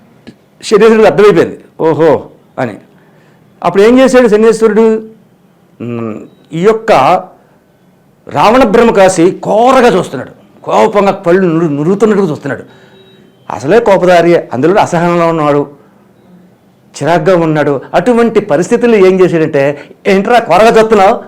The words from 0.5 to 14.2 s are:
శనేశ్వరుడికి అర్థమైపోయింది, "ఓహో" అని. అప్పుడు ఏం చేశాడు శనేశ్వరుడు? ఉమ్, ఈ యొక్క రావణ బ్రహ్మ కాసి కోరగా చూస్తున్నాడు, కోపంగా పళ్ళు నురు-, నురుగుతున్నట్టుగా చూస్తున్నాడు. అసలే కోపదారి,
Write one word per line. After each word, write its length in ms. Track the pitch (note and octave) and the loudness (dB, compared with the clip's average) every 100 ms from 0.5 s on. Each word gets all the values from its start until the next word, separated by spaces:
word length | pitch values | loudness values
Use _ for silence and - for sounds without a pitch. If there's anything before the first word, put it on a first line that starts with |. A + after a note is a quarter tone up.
| _ | _
శనేశ్వరుడికి 420 | - G#3+ A3 A3 G#3 | -2 2 4 4 2
అర్థమైపోయింది, 540 | D3+ G#3 E3 A2+ - - - | 4 2 2 0 -6 -18 -6
"ఓహో" 500 | D#3 C#3+ D#3+ A#2+ - - _ - | -4 0 0 0 -4 -20 _ -10
అని. 200 | B2 G2 - _ _ _ _ _ _ _ | -10 -10 -20 _ _ _ _ _ _ _
అప్పుడు 180 | - F#3+ | -4 0
ఏం 160 | G#3+ B3+ | 2 4
చేశాడు 300 | C4 B3+ A#3+ | 4 4 2
శనేశ్వరుడు? 800 | G#3 A3+ A3 A3 G3+ A3+ A3 - - _ _ _ _ _ - | 2 2 2 0 2 0 -2 -6 -20 _ _ _ _ _ -16
ఉమ్, 460 | A#2 A#2+ A2+ G#2+ - _ _ | -12 -10 -10 -12 -16 _ _
ఈ 100 | D#3+ | -4
యొక్క 300 | F#3+ A3 A3 E3 C3+ F3+ - _ _ _ _ _ _ _ _ _ - | -2 -2 0 0 2 -2 -4 _ _ _ _ _ _ _ _ _ -10
రావణ 340 | C3+ F3+ B3 | -2 0 2
బ్రహ్మ 300 | B3 A3+ A#3+ | 2 2 2
కాసి 380 | G3+ F#3+ F3+ F3 | 2 2 2 -2
కోరగా 680 | F3+ E3+ G3+ A#3+ C4 G3+ F3+ | -2 -4 0 2 2 2 0
చూస్తున్నాడు, 640 | - C3 - - _ _ | -4 -10 -14 -18 _ _
కోపంగా 480 | - F#3 A3 G#3 G3 | -6 -2 0 0 -2
పళ్ళు 360 | F#3 F3 F3+ F#3 | -2 0 0 0
నురు-, 260 | D#3+ E3+ | -2 -2
నురుగుతున్నట్టుగా 580 | C#3+ D3+ G3+ G#3+ G3+ F#3 | -2 -2 0 0 0 -2
చూస్తున్నాడు. 320 | C#3+ C#3 A2 - - _ - _ _ _ _ - | -4 -10 -12 -14 -20 _ -20 _ _ _ _ -14
అసలే 300 | - B2+ G#3+ | -8 0 0
కోపదారి, 560 | A#3 F#3 F3 F3 | 2 2 2 2